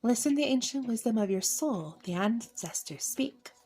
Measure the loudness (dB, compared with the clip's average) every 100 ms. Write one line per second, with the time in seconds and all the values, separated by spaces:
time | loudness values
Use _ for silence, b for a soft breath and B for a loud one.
0 | 2 2 4 2 4 2 0 -4 -2 0
1 | 2 2 2 2 0 0 0 0 -4 -10
2 | -4 0 2 0 -4 -12 -8 -8 -10 -8
3 | -8 -2 -4 -4 -20 -20